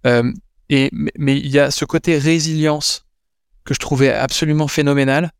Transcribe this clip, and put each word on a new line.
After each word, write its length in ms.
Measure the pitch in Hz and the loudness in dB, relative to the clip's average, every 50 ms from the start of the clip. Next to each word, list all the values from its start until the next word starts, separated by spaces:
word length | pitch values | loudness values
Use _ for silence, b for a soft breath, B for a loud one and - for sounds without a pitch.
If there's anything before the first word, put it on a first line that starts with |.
| _ 127 | _ 2
Euh, 260 | 120 120 117 123 - - _ _ _ _ _ _ | 2 2 2 0 -4 -6 _ _ _ _ _ _
et, 200 | 147 139 135 139 - | 0 2 2 0 -2
mais, 180 | - - - - - | -4 -6 -6 -4 -2
mais 200 | 151 139 135 143 | 0 0 0 0
il 120 | - 143 | -2 0
y 100 | 135 143 | 2 2
a 100 | 143 135 | 2 2
ce 160 | 143 - 156 | 0 -4 -6
côté 320 | - - 165 - 170 165 147 | -2 -2 -2 0 0 0 0
résilience 880 | 139 156 165 165 151 160 160 156 151 156 151 151 143 - - - _ _ _ _ _ _ _ _ _ _ _ _ _ | 2 2 0 0 0 -2 -2 0 0 0 0 -2 -2 -4 -6 -6 _ _ _ _ _ _ _ _ _ _ _ _ _
que 80 | - 139 | -6 -6
je 60 | - | -6
trouvais 320 | - - 147 127 139 135 | -4 -4 0 2 2 2
absolument 560 | 113 107 131 131 - - - 156 151 151 156 143 | 2 0 -2 -4 -2 -2 -2 0 0 0 0 -2
phénoménal 640 | - - 147 143 143 139 139 135 135 147 175 165 _ | -2 0 0 2 2 2 2 2 2 0 -2 -2 _